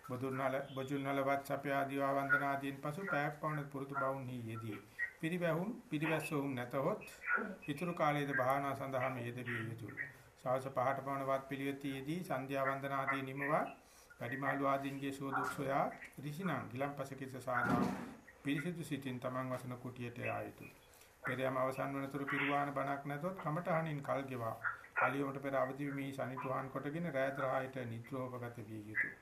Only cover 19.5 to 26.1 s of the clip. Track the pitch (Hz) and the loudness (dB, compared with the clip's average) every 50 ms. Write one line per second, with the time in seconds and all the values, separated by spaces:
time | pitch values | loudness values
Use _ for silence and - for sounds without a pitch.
19.5 | 127 127 - 127 123 120 - 127 120 - 120 120 120 123 117 110 107 107 110 107 | -2 -4 -4 -6 -8 -6 -6 -8 -6 -6 -6 -6 -6 -4 -4 -2 -2 -2 -4 -6
20.5 | 104 - - - - - - - - - - - - - - - 127 123 131 131 | -8 -10 -14 -16 -16 -18 -20 -20 -20 -20 -20 -20 -20 -8 -4 -2 0 2 2 2
21.5 | 131 131 127 131 131 135 139 139 139 139 139 135 139 143 139 139 139 143 143 139 | 4 4 2 2 2 0 -2 -2 0 -2 -4 -2 -2 -4 -2 0 0 2 2 4
22.5 | 143 143 143 143 139 139 135 139 139 139 - 147 143 143 147 180 190 - - 156 | 4 4 4 2 2 0 0 0 0 -2 -2 -4 -4 -2 -2 -2 -4 -2 -2 -2
23.5 | 151 170 180 185 170 160 165 165 151 143 139 - 127 135 139 127 131 123 113 113 | 0 0 2 2 2 2 2 2 -2 -2 0 0 0 0 0 -2 -4 -2 -2 -2
24.5 | 110 - - - - - - - - - 135 127 127 139 143 139 135 139 135 139 | -4 -2 -2 -2 -4 -4 -10 -6 0 2 4 4 4 2 0 0 -2 -2 -2 2
25.5 | 139 135 131 127 135 135 143 143 139 139 139 139 | 4 4 2 2 0 -2 -2 -2 -2 -2 -4 -4